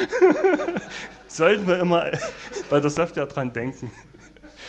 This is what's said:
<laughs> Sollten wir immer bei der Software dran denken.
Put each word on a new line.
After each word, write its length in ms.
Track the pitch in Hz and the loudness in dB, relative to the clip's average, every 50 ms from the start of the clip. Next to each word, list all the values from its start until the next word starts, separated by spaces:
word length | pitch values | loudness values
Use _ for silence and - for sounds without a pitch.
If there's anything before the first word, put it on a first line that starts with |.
| 381 - 440 494 370 370 - 285 330 392 - | -4 -2 2 4 6 6 6 6 2 2 2
<laughs> 720 | - - - 349 - - - - - - - - - - - | 0 -2 -4 -6 -8 -8 -10 -14 -14 -14 -16 -18 -20 -20 -10
Sollten 400 | - - 160 175 208 208 196 180 | -2 2 4 4 4 4 2 0
wir 100 | 175 180 | 0 2
immer 320 | 175 175 170 170 160 143 - 143 - - - - - - - - - - | 2 2 2 2 2 0 -4 -6 -6 -8 -10 -12 -14 -12 -12 -10 -4 0
bei 120 | 143 147 | 2 2
der 100 | 143 147 | 2 2
Software 360 | 147 160 170 170 - 156 143 | 0 0 -2 -2 -2 -4 -6
dran 260 | - - 143 131 123 117 | -4 -4 -4 -4 -4 -4
denken. 400 | 117 117 131 131 - 127 120 - - - - - - - - - - - - - - - | -6 -6 -6 -8 -8 -12 -14 -14 -16 -20 -20 -20 -20 -20 -20 -20 -20 -20 -20 -20 -20 -20